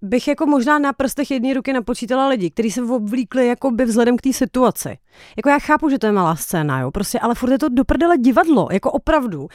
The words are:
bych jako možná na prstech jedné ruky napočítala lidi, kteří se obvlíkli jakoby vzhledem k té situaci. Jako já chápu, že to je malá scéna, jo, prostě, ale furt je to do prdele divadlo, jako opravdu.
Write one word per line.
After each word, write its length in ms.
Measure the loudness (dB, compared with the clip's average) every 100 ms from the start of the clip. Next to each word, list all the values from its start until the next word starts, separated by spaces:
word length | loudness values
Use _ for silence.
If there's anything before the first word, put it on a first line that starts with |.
bych 260 | -4 -2 0
jako 180 | -2 2
možná 340 | 2 2 2
na 140 | 0
prstech 380 | -2 -4 -2 -4
jedné 220 | -2 -2
ruky 200 | -2 -2
napočítala 540 | -4 -4 -6 -4 0 0
lidi, 220 | 0 -2
kteří 220 | -2 -2
se 100 | -2
obvlíkli 640 | -2 -2 -2 -4 -2 0 0
jakoby 380 | 0 -2 0 2
vzhledem 320 | 2 2 2
k 40 |
té 120 | 0
situaci. 640 | -2 -2 2 0 0 -8 -12 _ _ -14 -4
Jako 120 | 0
já 100 | 0
chápu, 300 | 2 0 2
že 100 | 0
to 60 | 2
je 60 |
malá 240 | 2 2 0
scéna, 440 | -4 -2 -2 -2
jo, 120 | -4
prostě, 280 | -4 -4 -2
ale 160 | -2 -2
furt 160 | 0
je 60 | 0
to 100 | 2
do 140 | 0 2
prdele 320 | 2 4 4
divadlo, 500 | 4 4 4 4 2
jako 200 | 0 0
opravdu. 560 | -2 0 0 0 -6 -10